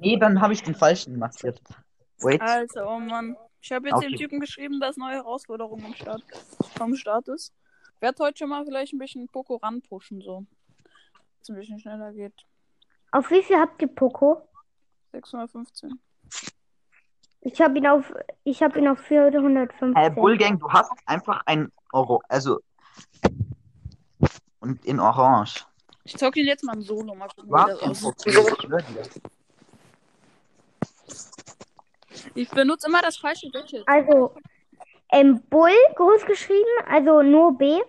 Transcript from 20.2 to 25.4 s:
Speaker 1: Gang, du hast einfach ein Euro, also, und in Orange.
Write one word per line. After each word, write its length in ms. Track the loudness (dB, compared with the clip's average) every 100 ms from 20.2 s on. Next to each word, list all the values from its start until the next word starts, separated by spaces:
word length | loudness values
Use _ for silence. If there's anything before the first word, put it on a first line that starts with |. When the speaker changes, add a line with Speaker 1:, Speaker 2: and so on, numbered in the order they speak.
| 2 4
Speaker 1:
Gang, 240 | 2 0
du 80 | 2
hast 220 | 2 2 -8 -6
einfach 360 | -6 -4 -6 -2
ein 260 | -2 -4 _ _
Euro, 280 | -2 0 -2 -2
also, 320 | -4 -2 -4 _ _ _ -20 _ -6 -6 -4 -10 -10 _ _ -20 _ _ -2 -2 -2 _ _
und 240 | -10 -8
in 160 | -6 0
Orange. 640 | 2 4 4 4